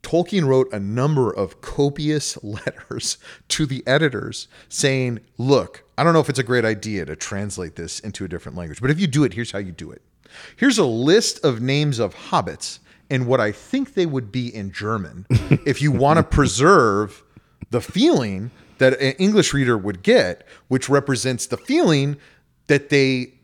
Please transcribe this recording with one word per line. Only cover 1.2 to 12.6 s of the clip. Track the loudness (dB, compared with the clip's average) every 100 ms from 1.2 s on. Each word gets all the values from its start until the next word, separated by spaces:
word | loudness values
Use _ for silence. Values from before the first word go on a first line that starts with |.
| 0
of | -2 -6 -8
copious | -10 -2 -2 -2 -2 -2 -4 -10
<laughs> |
letters | -12 -8 -10 -10 -12 -8 -8 -10 -14 -20 _
to | -4
the | -2 -4 0
editors | 0 0 -2 -8 -12 -16 -20 _
saying, | -2 0 0 -2 -6 _ -6
"Look, | 2 2 2 -14 _ 0
I |
don't | 4
know | 4
if | 2
it's | -4
a |
great | 0 0 0
idea | -2 -6 -6 -6
to | -10
translate | -8 -8 -8 -8 -12 -10
this | -12 -10
into | -12 -10
a | -10
different | -10 -10 -12
language, | -12 -4
but | 0
if | 2
you | 2
do | 2
it, | 2
here's | 0 -8
how | -8
you | -10
do | -12 -16
it. | -18 _ _ _ -20 -20 0
Here's | 2 4
a |
list | 0 2 4 4 2 -2
of | -2 0
names | -2 0 0 0
of | -4
hobbits | -6 -2 -2 -2 -10